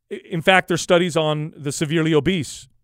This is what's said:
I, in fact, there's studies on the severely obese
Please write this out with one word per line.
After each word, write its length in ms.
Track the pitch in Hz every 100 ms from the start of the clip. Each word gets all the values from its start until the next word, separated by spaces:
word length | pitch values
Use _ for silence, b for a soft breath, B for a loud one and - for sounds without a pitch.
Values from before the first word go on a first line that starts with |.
| -
I, 100 | 202 -
in 160 | 165
fact, 260 | 190 185 -
there's 140 | 170
studies 340 | - 175 180 160
on 380 | 156 151 156 -
the 160 | 143
severely 420 | - 151 165 160
obese 540 | 151 135 190 131 - - _